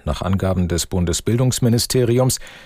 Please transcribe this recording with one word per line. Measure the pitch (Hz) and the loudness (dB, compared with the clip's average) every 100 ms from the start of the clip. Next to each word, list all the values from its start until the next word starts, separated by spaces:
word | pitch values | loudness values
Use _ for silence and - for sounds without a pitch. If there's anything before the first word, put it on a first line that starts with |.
Nach | 80 76 | -6 -4
Angaben | 90 95 95 92 87 | -2 0 0 0 0
des | 85 - | -2 -2
Bundesbildungsministeriums | 92 85 85 - 120 127 - 120 120 - 131 120 120 127 - - - | -2 -2 -2 0 0 0 0 2 2 2 0 2 2 2 -2 -8 -20